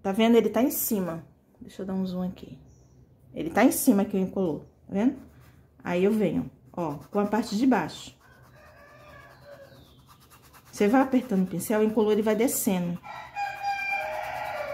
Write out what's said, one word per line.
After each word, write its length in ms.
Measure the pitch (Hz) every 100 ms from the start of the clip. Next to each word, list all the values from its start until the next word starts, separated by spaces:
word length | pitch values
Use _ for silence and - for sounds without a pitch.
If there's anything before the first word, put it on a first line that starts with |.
Tá 100 | 196
vendo? 240 | 190 226 233
Ele 140 | 220
tá 140 | 220
em 80 | 277
cima. 520 | - - 214 175 165 - _ _ _
Deixa 220 | - -
eu 20 | 190
dar 80 |
um 100 | 190
zoom 200 | 185 180
aqui. 360 | 185 - - 247 - - _ - - _ -
Ele 160 | - 160
tá 140 | 196
em 80 | 254
cima 300 | - - 202
aqui 160 | 196 190
o 20 |
incolor, 400 | 185 202 180 147
tá 340 | - _ -
vendo? 220 | 196 247 - - - - - _ -
Aí 220 | - 180
eu 80 | 196
venho, 400 | 220 180 165 - - -
ó, 220 | - 165 147 -
com 80 | 202
a 80 | 202
parte 320 | 214 226 202
de 80 | 262
baixo. 480 | 214 151 - - - - - - - - - 571 587 587 571 571 - 571 571 539 - - - - - - - - - -
Você 160 | - 208
vai 100 | 262
apertando 440 | 262 254 - 190
o 40 | 185
pincel, 320 | 165 - 214
o 40 |
incolor 280 | 214 220 214
ele 100 | 214
vai 140 | 214 196
descendo. 640 | 254 - - 180 175 175 - - - 807 807 807 807 807 807 807 - 622 - - - 587 571